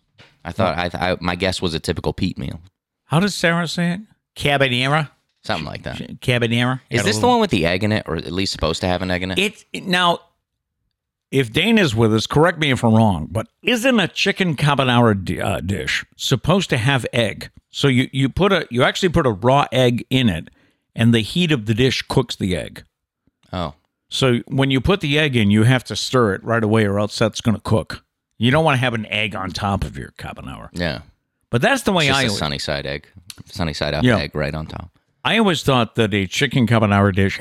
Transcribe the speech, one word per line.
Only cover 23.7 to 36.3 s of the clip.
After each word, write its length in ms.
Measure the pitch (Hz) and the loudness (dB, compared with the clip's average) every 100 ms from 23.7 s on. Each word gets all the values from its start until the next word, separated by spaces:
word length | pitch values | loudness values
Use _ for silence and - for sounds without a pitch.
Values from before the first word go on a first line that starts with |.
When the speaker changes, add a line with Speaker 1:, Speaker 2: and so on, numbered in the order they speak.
| - _ _ _ | -10 _ _ _
Speaker 2:
So 300 | - 131 120 - | -2 0 0 -2
when 240 | 135 135 | -2 0
you 100 | 131 | 0
put 200 | 165 202 | 0 0
the 180 | 147 147 | 0 0
egg 180 | 151 123 | 2 2
in, 140 | 101 | 4
you 120 | 107 | 4
have 220 | 113 131 | 4 2
to 120 | - 107 | 0 -8
stir 380 | - 127 110 | -2 2 2
it 100 | 95 | 0
right 180 | 113 117 | -2 -2
away, 220 | 107 110 | 2 2
or 140 | 104 98 | 2 0
else 200 | 104 - | -2 -2
that's 220 | 110 - | -2 -2
gonna 200 | 120 101 | -2 -2
cook. 440 | - 101 73 - _ _ _ - | 0 -2 -2 -12 _ _ _ -2
You 140 | 117 | 0
don't 140 | 151 | 2
wanna 120 | 160 127 | 2 2
have 160 | 127 | 0
an 140 | 113 104 | -4 -4
egg 280 | 107 107 | -4 -4
on 160 | 95 95 | -6 -8
top 340 | - 101 98 | -4 -2 -2
of 120 | - - | -4 -10
your 140 | - - | -14 -14
carbonara. 500 | - - 67 53 55 | -14 -14 -14 -14 -12
Speaker 1:
Yeah. 280 | 87 87 64 - _ _ _ _ | -6 -4 -6 -12 _ _ _ _
Speaker 2:
But 140 | 120 | 0
that's 200 | 202 269 | 0 0
the 100 | - | 0
way 160 | 180 143 | 2 2
Speaker 1:
It's 20 | |
just 80 | 135 | 2
Speaker 2:
I 40 | |
Speaker 1:
a 20 | 123 | 0
Speaker 2:
always 120 | 95 | -2
Speaker 1:
sunny 200 | 78 69 | -4 -4
side 260 | - 71 67 | -4 -4 -6
egg. 220 | 73 - - - - - | -8 -12 -20 -20 -20 -14
Sunny 260 | - 80 | -6 -6
side 220 | 73 76 | -4 -4
up 100 | 73 | 0
Speaker 2:
Yeah. 140 | 123 104 | 2 2
Speaker 1:
egg 160 | 73 | -2
right 200 | 76 71 | -4 -4
on 120 | 76 78 | -6 -8
top. 240 | - - _ _ _ | -12 -14 _ _ _
Speaker 2:
I 140 | 131 214 | -2 2
always 240 | 208 147 | 2 2
thought 320 | - 127 113 | 2 2 2
that 180 | - 107 | 0 0
a 140 | 101 | 0
chicken 400 | 92 | -2